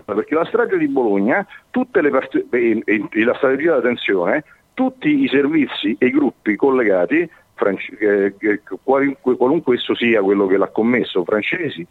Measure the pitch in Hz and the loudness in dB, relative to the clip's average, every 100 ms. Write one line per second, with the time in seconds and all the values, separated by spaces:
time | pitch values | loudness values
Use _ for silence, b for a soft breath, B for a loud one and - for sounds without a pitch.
0 | - 104 - 151 170 226 233 185 151 139 | -6 -6 -2 -2 -2 -2 0 0 0 0
1 | 117 98 101 180 202 B _ 247 254 196 | 0 0 0 0 -4 B _ -6 -2 0
2 | 190 262 - 311 - - 120 110 104 107 | 0 0 -2 -4 -2 0 0 0 0 -2
3 | - 110 113 110 135 135 165 143 117 117 | -2 0 0 0 0 0 0 0 0 -2
4 | - 98 87 135 b b _ - - 262 | -2 0 0 -2 b b _ -4 -4 -2
5 | 151 147 131 131 139 160 131 - 101 - | -2 0 2 2 2 2 0 -2 -4 0
6 | 127 135 139 - - 104 139 131 110 92 | 0 2 0 -2 -4 0 2 2 2 2
7 | 87 156 170 b b - 101 95 - - | 2 0 -2 b b -4 -2 -2 -8 -2
8 | 104 101 98 95 107 104 - 92 - 139 | 0 2 0 -2 -2 -2 -6 -8 0 0
9 | 139 135 - 123 127 160 151 123 - 110 | 0 -2 -2 0 2 0 0 -2 -2 -2
10 | 117 110 95 101 98 98 95 - 110 123 | 2 2 2 2 2 2 0 0 0 0
11 | 90 95 85 107 107 185 151 82 87 | 0 -2 -2 -2 -2 -4 -6 -8 -10